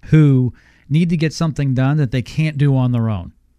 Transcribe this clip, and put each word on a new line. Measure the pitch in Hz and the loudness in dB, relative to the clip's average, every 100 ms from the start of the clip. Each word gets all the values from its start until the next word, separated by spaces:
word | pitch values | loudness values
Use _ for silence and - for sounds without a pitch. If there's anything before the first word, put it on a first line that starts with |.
| - | 2
who | 156 147 131 123 - _ _ - | 4 6 4 0 -4 _ _ -4
need | 147 175 | -2 0
to | 175 | 0
get | 156 | -2
something | - 165 135 139 | -2 -4 -2 -2
done | 127 135 151 | 0 0 0
that | 131 | 0
they | 131 | -2
can't | 117 - 156 143 | -4 -4 -4 0
do | 143 131 | 0 2
on | 127 | 0
their | 120 113 | 0 -2
own. | 98 90 - _ | -4 -8 -18 _